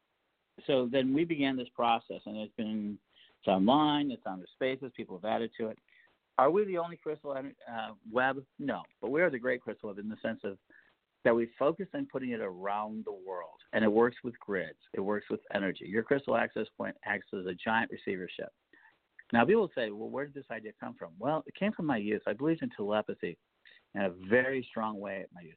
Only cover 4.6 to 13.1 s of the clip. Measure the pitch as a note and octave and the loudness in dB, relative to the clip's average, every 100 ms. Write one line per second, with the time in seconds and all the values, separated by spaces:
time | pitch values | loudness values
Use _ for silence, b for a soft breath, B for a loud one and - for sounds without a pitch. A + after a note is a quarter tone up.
4.6 | C3 C3 C3 - G#2+ F#2 G#2 A2+ A2+ - | -2 -2 -8 -10 -10 -6 -2 0 -2 -4
5.6 | A2 - _ b b _ _ - C3+ F#3+ | -6 -6 _ b b _ _ 4 6 6
6.6 | G#3 F3 E3+ E3+ D#3 D3+ C#3+ C3+ C#3 B2+ | 2 0 -4 -6 -8 -6 -6 -6 -8 -12
7.6 | B2 A2+ A2 G#2 A2+ A#2 C3 C3+ C3 - | -10 -8 -8 -10 -2 2 2 0 -8 -6
8.6 | C#3 G2 - _ A2 D3+ F3 B2+ B2+ B2+ | -4 -4 -6 _ -2 2 2 2 -2 -2
9.6 | A#2 G2+ G#2+ G2 G#2+ G#2+ A2+ G#2+ G2+ F#2+ | -4 -8 -8 -8 -8 -4 -6 -4 -6 -8
10.6 | _ b b _ _ _ B2+ A#2 A#2 - | _ b b _ _ _ 4 4 2 0
11.6 | C#3 E3+ F#3 C#3+ C#3 C3+ B2+ A2+ G2+ F2+ | 0 0 -6 -6 -6 -6 -4 -4 -4 -6
12.6 | G2 G#2 G#2+ A2 G#2+ | -4 -2 -4 -6 -8